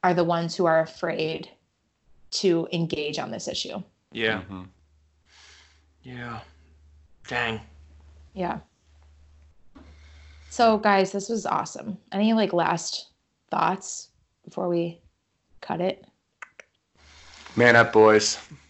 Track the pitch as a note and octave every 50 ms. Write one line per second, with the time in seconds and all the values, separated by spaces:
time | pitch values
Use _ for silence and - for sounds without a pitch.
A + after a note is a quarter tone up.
0 | - F#3 F3 F3 E3+ E3 F3 E3+ E3+ E3 - - F#3 E3 D#3+ D#3+ D#3+ D#3+ - -
1 | - F3+ D#3 - D#3+ D#3 D#3+ D#3+ F#3 - _ _ _ _ _ _ _ _ _ _
2 | _ _ - _ - - - - - F#3+ E3+ E3 E3 - - E3+ E3 D#3+ - D3+
3 | D3+ D3 D3+ - - - - - - - - - - - - - F#3 _ _ _
4 | _ _ - - A2+ A2 - G#3+ F2+ F#2 G2 F#2 F#2 F#2+ _ _ _ _ _ _
5 | _ _ _ _ _ _ _ - - - - - _ _ _ _ _ _ _ _
6 | _ B2+ B2 B2 A#2+ A#2+ A#2 A#2 - - _ _ _ _ _ _ _ _ _ _
7 | _ _ - _ - - B2+ A#2+ A#2+ A#2 A2+ G#2+ - - - - - - - -
8 | - - - - - - _ G3+ F3+ F3 - D#3+ - _ _ _ _ _ _ _
9 | _ _ _ _ - _ _ - - _ _ _ - - - - - - - -
10 | - - - - - - - - - - - - A#3+ A3+ A3 G#3 G#3+ G#3+ G3+ G3
11 | F#3+ F#3+ - G3+ G3 - A#3 A3 - - - - - - - - - A3+ F#3+ -
12 | _ _ - G3 G#3 A3 A3+ A3+ G#3+ - E3+ F3 E3 D#3 E3+ E3 - - - -
13 | - _ _ _ _ _ _ _ _ _ - E3+ E3 E3+ F#3 G3 - - - -
14 | - _ _ _ _ _ _ _ _ - - - F#3+ F3 F3 E3+ E3+ E3+ E3+ E3+
15 | _ _ _ _ _ _ _ _ _ _ _ - - - - D#3+ F3 F#3+ - -
16 | - _ _ _ _ _ _ _ - _ _ _ - _ _ _ _ _ _ _
17 | _ - - - - - - - - - - A#2+ A#2+ A#2+ A#2 A#2 A2+ A2 - A2
18 | A2 A2 G#2+ G#2+ G#2 - - - - - D3+ - _